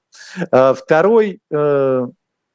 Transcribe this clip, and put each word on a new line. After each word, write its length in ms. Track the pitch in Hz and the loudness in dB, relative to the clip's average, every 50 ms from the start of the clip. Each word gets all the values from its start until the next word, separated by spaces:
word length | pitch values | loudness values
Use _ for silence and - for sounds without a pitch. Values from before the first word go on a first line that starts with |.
| _ _ _ - - - - 190 175 - - | _ _ _ -20 -20 -18 -14 -12 -6 -2 2
А, 220 | 127 131 135 127 | 2 2 2 2
второй, 680 | 131 - - 160 156 170 202 233 226 214 208 180 - _ _ 160 | 0 -2 -2 0 0 2 2 2 2 0 0 -4 -10 _ _ -6
э, 540 | 147 147 147 143 139 139 135 131 127 127 127 - _ _ _ _ _ _ _ _ | -4 -2 -2 0 0 0 0 -2 -2 -4 -6 -10 _ _ _ _ _ _ _ _